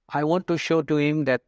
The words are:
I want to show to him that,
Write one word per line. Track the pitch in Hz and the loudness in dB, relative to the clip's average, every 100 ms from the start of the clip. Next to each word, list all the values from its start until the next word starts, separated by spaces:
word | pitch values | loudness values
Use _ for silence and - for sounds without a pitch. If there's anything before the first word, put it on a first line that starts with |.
| _ | _
I | 143 | -4
want | 151 180 185 | 0 0 0
to | 165 | -4
show | - 165 | 0 0
to | 147 151 | 2 0
him | 147 151 135 | 2 0 0
that, | 127 | -2